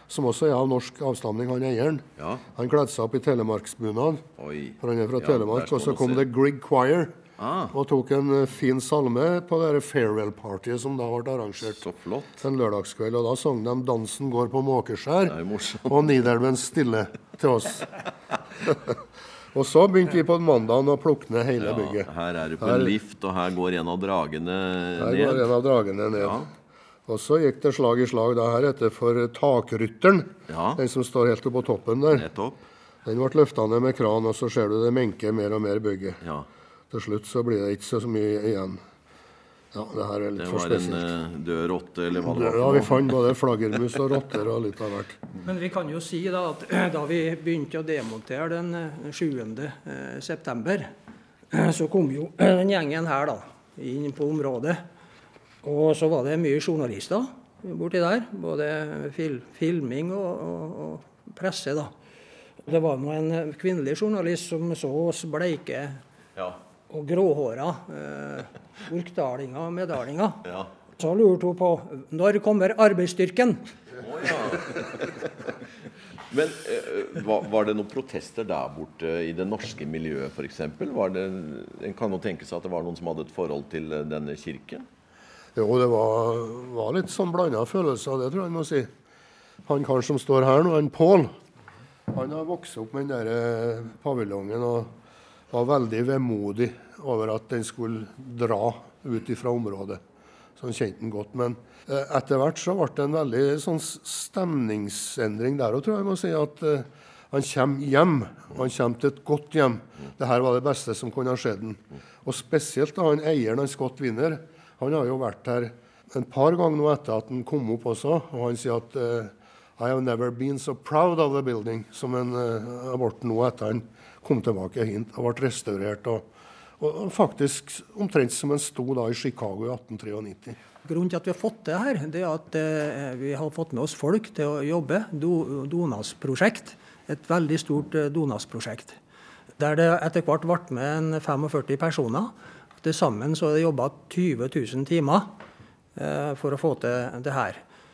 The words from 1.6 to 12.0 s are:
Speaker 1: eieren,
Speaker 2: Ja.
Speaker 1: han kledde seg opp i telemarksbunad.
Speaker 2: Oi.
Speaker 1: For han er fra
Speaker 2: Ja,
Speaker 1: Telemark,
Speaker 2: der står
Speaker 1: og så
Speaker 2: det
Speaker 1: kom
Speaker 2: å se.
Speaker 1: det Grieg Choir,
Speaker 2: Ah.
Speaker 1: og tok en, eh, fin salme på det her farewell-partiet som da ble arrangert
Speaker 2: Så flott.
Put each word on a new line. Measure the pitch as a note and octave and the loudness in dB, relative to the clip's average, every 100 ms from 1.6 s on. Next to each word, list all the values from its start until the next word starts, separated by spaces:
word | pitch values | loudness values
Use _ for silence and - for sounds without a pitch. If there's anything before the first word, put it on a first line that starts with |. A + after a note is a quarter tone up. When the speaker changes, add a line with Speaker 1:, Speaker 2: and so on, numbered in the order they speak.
Speaker 1:
eieren, | C3 A2+ D3 D3+ - - | 0 2 2 0 -8 -10
Speaker 2:
Ja. | D#2 B2 - - | -8 -8 -10 -6
Speaker 1:
han | B2 | 2
kledde | D3 C3 | 4 2
seg | - A2+ | 0 -2
opp | B2+ | 0
i | |
telemarksbunad. | D3 B2 A2 G#2 - - A2 G#2+ D#3 D3+ - - | 2 2 2 -2 -4 -6 -4 2 0 0 -8 -14
Speaker 2:
Oi. | D2 D2+ C2+ - | -10 -8 -10 -8
Speaker 1:
For | A#2+ | -2
han | A#2 | 0
er | A2 | 0
fra | B2+ | 0
Speaker 2:
Ja, | D3 | 2
Speaker 1:
Telemark, | B2+ G#2+ A#2+ - | 2 4 0 0
Speaker 2:
der | |
står | C3+ | 0
Speaker 1:
og | |
så | D3 | 0
Speaker 2:
det | A#2+ | 2
Speaker 1:
kom | B2+ | 2
Speaker 2:
å | B2+ | 4
se. | C3 | 2
Speaker 1:
det | |
Grieg | A#2+ C#3+ C3+ | 4 4 2
Choir, | - C3+ B2+ E3+ D3+ - - - | 2 4 6 4 2 -6 -20 -8
Speaker 2:
Ah. | A2+ F3+ A2+ | -4 -2 -2
Speaker 1:
og | C3+ C#3 | -2 2
tok | C3+ B2 | 2 4
en, | C#3 C#3 C#3 | 2 4 4
eh, | C3+ | 4
fin | - B2+ C3 | 2 2 2
salme | - D3+ C3 A#2+ E3 F3 | 2 2 4 4 2 0
på | F3 E3 | 0 0
det | D#3+ | 2
her | D3 | 2
farewell-partiet | C#3+ C#3+ A2 G#2+ G#2 G#2 G#2+ F#2+ A#2+ A#2+ | 2 2 2 2 -2 -6 -10 -8 -4 -4
som | C3+ C3+ | -4 -4
da | A#2+ | -4
ble | A#2+ B2+ | -4 -2
arrangert | B2+ G#2+ G2 A2 G#2 | -4 -4 -8 -10 -8
Speaker 2:
Så | F#2+ | -10
flott. | - | -10